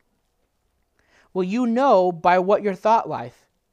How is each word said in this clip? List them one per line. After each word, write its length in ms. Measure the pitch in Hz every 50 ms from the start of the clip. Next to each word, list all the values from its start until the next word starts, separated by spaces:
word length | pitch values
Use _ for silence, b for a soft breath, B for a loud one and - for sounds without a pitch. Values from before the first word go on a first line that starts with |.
| _ _ _ _ _ _ _ _ _ _ _ _ _ _ _ _ _ _ _ b b b b b b b b
Well, 120 | 185 185
you 220 | 185 202 247 254
know 460 | 233 226 240 269 269 220 185 185 180 175
by 260 | 165 160 180 180 185
what 240 | 180 190 208 - 202
your 120 | 208 185
thought 340 | 180 - 214 226 226 - 151
life 380 | 147 117 120 123 - _ _ _ _ _ _ _